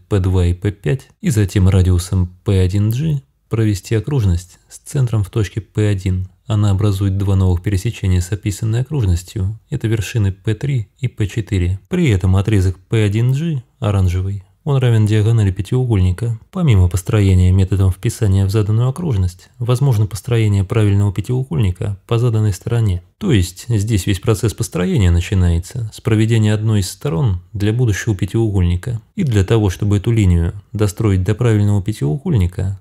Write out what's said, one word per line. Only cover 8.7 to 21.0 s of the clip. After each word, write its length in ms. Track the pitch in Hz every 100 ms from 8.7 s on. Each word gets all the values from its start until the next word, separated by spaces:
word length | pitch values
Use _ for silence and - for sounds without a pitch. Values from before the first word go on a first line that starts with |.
| 113
окружностью. 760 | 131 151 101 87 - - 95 110 -
Это 180 | 139 110
вершины 460 | 110 - 120 98
П 200 | 95 -
три 360 | 107 139 135 104 -
и 80 | 123
П 180 | - 101
четыре. 540 | - - 98 87 95 -
При 220 | 180 147
этом 260 | 98 92 95
отрезок 420 | 98 104 92 92
П 220 | - 113
один 300 | 104 107 120
G 320 | 135 170 143 - -
оранжевый, 640 | 107 101 92 92 95 98 - _ 151
он 120 | 135
равен 280 | 127 113 104
диагонали 460 | 107 107 117 101
пятиугольника. 880 | 92 98 127 127 104 92 90 113 113 -
Помимо 380 | 190 165 101 90
построения 640 | 90 - 110 98 92 92
методом 400 | 95 92 95 98
вписания 540 | 90 110 - 104 95 95
в 40 |
заданную 380 | 110 104 110 127
окружность, 600 | 135 175 101 90 - - -
возможно 460 | 120 123 143 107 107
построение 580 | - - 117 107 101
правильного 480 | 95 110 104 101